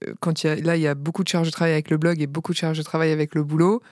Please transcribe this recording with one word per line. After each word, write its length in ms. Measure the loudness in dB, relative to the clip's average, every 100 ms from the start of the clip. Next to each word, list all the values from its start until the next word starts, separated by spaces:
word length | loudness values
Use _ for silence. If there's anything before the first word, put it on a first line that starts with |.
| -12
euh, 60 | -6
quand 220 | -4 0
il 40 | 0
y 40 |
a, 60 | 0
là, 200 | 0 2
il 60 |
y 40 | 0
a 80 |
beaucoup 300 | -2 -4 -4
de 40 | 0
charges 200 | 0 0
de 40 |
travail 200 | 0 0
avec 180 | 2 0
le 60 | 2
blog 240 | 2 0
et 60 | -2
beaucoup 260 | -4 -4
de 40 | -2
charges 200 | -2 -2
de 40 |
travail 280 | -4 0 2
avec 240 | 2 0
le 80 | -2
boulot, 400 | 0 4 4 2 -4